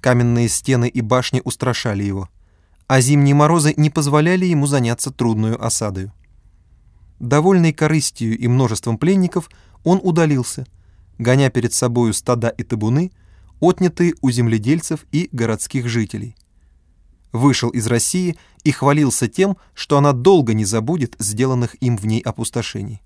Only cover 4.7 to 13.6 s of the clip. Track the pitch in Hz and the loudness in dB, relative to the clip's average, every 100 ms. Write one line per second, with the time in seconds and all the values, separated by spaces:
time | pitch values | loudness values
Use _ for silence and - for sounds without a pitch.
4.7 | 139 120 117 - - 120 110 110 117 113 | 0 0 -2 -6 -2 -2 0 -2 -2 -4
5.7 | - 107 95 95 - _ _ _ _ _ | -4 -4 -6 -10 -14 _ _ _ _ _
6.7 | _ _ _ - _ 123 147 165 190 165 | _ _ _ -20 _ 0 2 4 4 4
7.7 | 151 156 156 - - 113 110 120 123 123 | 2 0 0 -2 -4 -4 -2 0 2 0
8.7 | 107 - 113 165 196 180 180 - - _ | -2 -4 -2 0 2 0 -2 -8 -20 _
9.7 | - 165 190 190 165 160 139 120 - 131 | -8 0 0 2 0 2 0 -2 -8 -14
10.7 | _ _ _ _ - 120 131 135 127 117 | _ _ _ _ -6 0 2 2 0 -2
11.7 | - 127 120 117 101 - 120 117 - - | -2 -2 0 0 0 -2 -2 -2 -4 -6
12.7 | 113 107 131 185 _ _ - - - | -4 0 0 -2 _ _ -20 -20 0